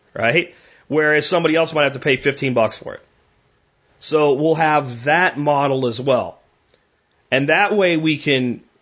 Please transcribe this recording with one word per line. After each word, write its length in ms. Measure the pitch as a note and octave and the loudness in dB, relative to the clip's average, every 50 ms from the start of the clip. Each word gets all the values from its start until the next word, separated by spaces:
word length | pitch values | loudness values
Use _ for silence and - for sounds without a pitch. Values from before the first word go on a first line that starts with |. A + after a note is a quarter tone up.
| _ _ _ | _ _ _
right? 400 | - A2 A#2 C3+ F3+ - - - - _ _ _ _ _ _ | -2 -2 2 2 0 -2 -2 -12 -20 _ _ _ _ _ _
Whereas 360 | D3+ D#3 D#3 D3+ D3+ D3+ D3 | -2 0 2 2 2 2 0
somebody 300 | - F#3 E3+ E3+ D#3 D#3 | 0 0 0 0 2 0
else 180 | E3 E3 - D#3+ | 0 0 0 0
might 120 | D3+ D3 | 0 0
have 80 | C#3 C3+ | 0 -2
to 60 | C3 | -2
pay 180 | - D3+ C3 | -2 -2 -2
fifteen 360 | - - C#3+ C3+ - C#3+ C3 B2 | 0 0 -4 -4 -2 -4 -2 0
bucks 240 | A#2+ A2 G#2 - | 0 0 0 -4
for 180 | - - - - | -8 -14 -14 -14
it. 60 | - - _ _ _ _ _ _ _ _ _ _ _ _ _ _ _ _ _ _ _ | -16 -18 _ _ _ _ _ _ _ _ _ _ _ _ _ _ _ _ _ _ _
So 320 | - - D#3 D3+ D3+ D3 C3+ | -8 -2 0 2 4 2 2
we'll 220 | C#3 D3+ D#3+ D#3+ | 2 2 0 2
have 500 | D#3 D#3+ D#3 D3+ D3 C#3 B2+ A#2+ A#2 A#2+ | 2 2 2 2 0 0 -2 -10 -6 0
that 320 | C#3+ D3+ F3 F#3 F3 - | 0 2 2 2 0 0
model 500 | C#3+ D3 D3 D3 C#3 C#3+ C#3 C3+ C3 B2+ | -2 0 0 2 2 2 0 0 0 -2
as 140 | A#2+ A2 A#2+ | -4 -4 -4
well. 380 | C3 C#3 B2+ A#2 F#2+ F2 - _ _ _ _ _ _ _ _ _ _ _ _ _ _ _ _ _ _ _ | 0 0 0 0 0 -6 -12 _ _ _ _ _ _ _ _ _ _ _ _ _ _ _ _ _ _ _
And 160 | B2+ C3+ C#3+ | 0 0 2
that 260 | D3 D#3 F3+ G#3 G3+ G#3+ | 2 2 2 2 2 2
way 220 | G3+ F#3+ F3+ E3+ | 2 2 2 0
we 220 | D#3 D#3+ D#3+ D3+ | 0 0 -2 -2
can 460 | C3+ - D3+ C#3 C3 B2+ B2 A2 - - _ _ _ | -2 -2 -2 0 0 0 -4 -6 -8 -12 _ _ _